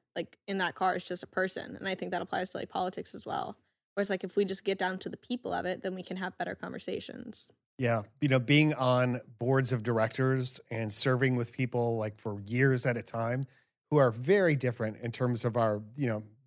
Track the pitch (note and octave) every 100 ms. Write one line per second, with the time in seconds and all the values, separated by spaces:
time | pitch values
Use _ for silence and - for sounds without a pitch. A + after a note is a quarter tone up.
0 | _ - F3 _ - G3 F3 - F#3 F3+
1 | - F3+ - - F#3+ - - F#2+ F#3+ F#3
2 | F3+ F3+ F3+ F#3+ F#3 - F#3 F#3 F#3 -
3 | - - - - - - _ _ _ -
4 | G3+ F#3+ F#3 - G3 F#3+ - F#3+ F#3 F#3
5 | - - - A#3+ F#3+ F3 F3+ F#3 F#3+ F#3
6 | F3 F#3 F#3 - F3 F3+ - - - G3+
7 | - - - - - _ _ - A#2+ A2+
8 | G#2 - D3 C3 A#2 D3 D3+ D3+ B2+ B2+
9 | B2+ B2 - A2+ A#2+ C3+ B2 B2 A2 A2+
10 | A2 - C3 C3 B2+ - - A2+ A2 -
11 | C3+ B2+ C3+ B2 A2+ - B2 A#2+ A#2 A2+
12 | G#2+ G#2+ A2 G2+ G2+ B2 C#3 B2+ C3 A#2
13 | A2+ A#2 A2+ B2+ C#3 _ _ _ - D3
14 | C3 A2 C3 G3+ F3+ C#3+ B2+ A#2 A2 G#2
15 | A#2 - B2 A#2 A#2+ A#2 A2+ G#2+ A2 C3
16 | B2+ G#2+ G#2+ _